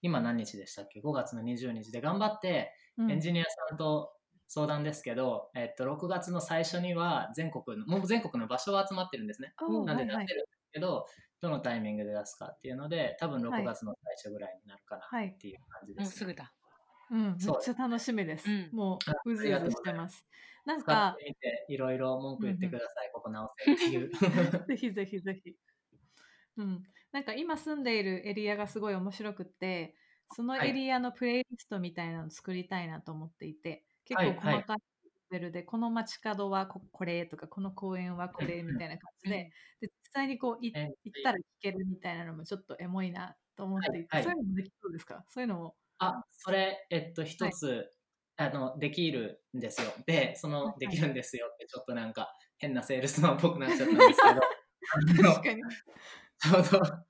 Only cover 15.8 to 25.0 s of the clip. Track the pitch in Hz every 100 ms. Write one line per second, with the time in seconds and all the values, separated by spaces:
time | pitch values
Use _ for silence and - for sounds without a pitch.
15.8 | - 202 196 - - - 139 _ _ _
16.8 | _ _ - 226 214 175 190 214 - 240
17.8 | 254 233 233 226 175 156 208 208 170 226
18.8 | 196 185 - 151 - 226 208 190 170 160
19.8 | 180 170 170 - _ - - - - 311
20.8 | 233 156 196 - 143 143 123 117 - 139
21.8 | 131 131 131 131 135 131 202 185 185 170
22.8 | - - 107 - - 110 110 - - -
23.8 | 349 123 127 - 190 - 170 175 - 247
24.8 | 247 196